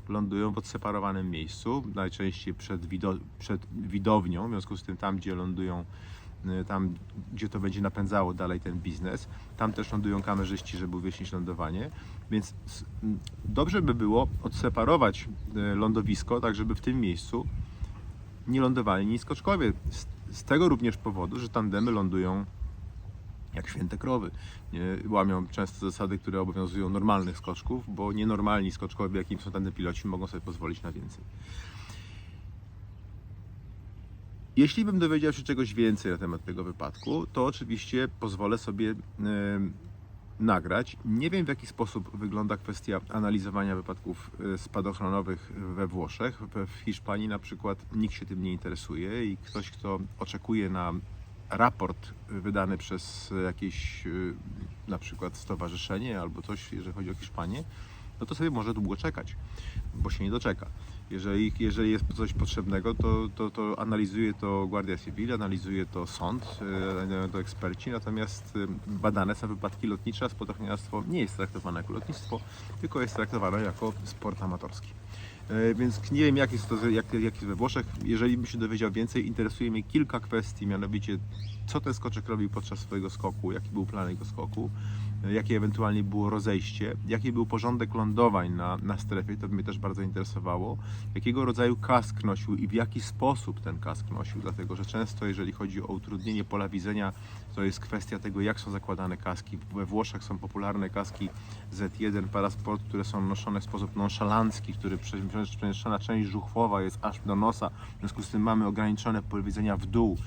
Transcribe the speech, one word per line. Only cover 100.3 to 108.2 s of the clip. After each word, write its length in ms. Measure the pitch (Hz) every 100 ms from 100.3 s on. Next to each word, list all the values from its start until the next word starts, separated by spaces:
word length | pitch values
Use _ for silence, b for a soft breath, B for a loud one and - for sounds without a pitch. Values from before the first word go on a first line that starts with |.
| 95
popularne 520 | 98 101 101 101 95
kaski 380 | 98 98 - 95 B B B B
Z 300 | 98 98 107
jeden 280 | 110 101 95
Parasport, 540 | 107 98 104 107 104
które 220 | 107 101
są 160 | 104 104
noszone 400 | 95 98 110 101
w 40 |
sposób 320 | - 101 101 101
nonszalancki, 760 | 101 - 104 110 110 - -
który 260 | 107 98 92
prze-, 300 | - 101 98
prze-, 280 | 107 101 -
przemieszczona 420 | 101 98 113 101
część 320 | 107 110 101
żuchwowa 520 | 101 98 113 113 101
jest 160 | 95 -
aż 180 | 107 101
do 160 | 104 101
nosa, 340 | 110 113 98 B B -
w 20 |
związku 240 | 101 -